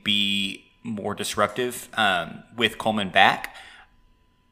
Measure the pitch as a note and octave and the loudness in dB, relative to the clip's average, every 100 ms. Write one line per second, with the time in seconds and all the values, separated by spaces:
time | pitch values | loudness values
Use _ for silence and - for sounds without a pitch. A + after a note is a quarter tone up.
0 | - G#2 G2+ G2 G2 - _ _ A#2+ G#2 | -2 0 0 0 -4 -8 _ _ -10 -6
1 | G#2 G2 G2+ - G#2 - B2 A#2+ - - | -6 -6 -6 0 0 0 -4 -6 -6 0
2 | G#2+ F2+ E2 - - A2+ A2+ - - G#2+ | 2 2 -2 -10 -12 0 0 2 -2 -2
3 | F#2+ F#2+ G#2+ - - - - - - _ | 0 6 6 4 -4 -16 -20 -20 -20 _
4 | _ _ _ _ _ | _ _ _ _ _